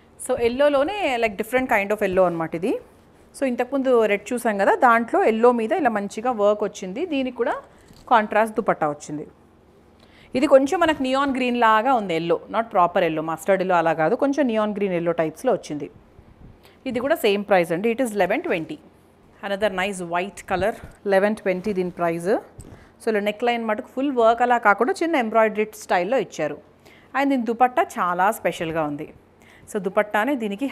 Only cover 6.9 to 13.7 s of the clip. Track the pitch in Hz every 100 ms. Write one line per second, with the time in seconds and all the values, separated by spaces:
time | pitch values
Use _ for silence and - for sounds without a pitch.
6.9 | 202 370 277 254 247 247 508 - - -
7.9 | - - 233 214 220 220 214 202 170 151
8.9 | 147 - 147 - - _ _ _ _ _
9.9 | _ _ - - 254 294 269 277 359 330
10.9 | 302 262 269 285 262 247 240 226 220 247
11.9 | 254 202 165 170 165 - 190 220 196 175
12.9 | 196 170 156 160 160 - 190 185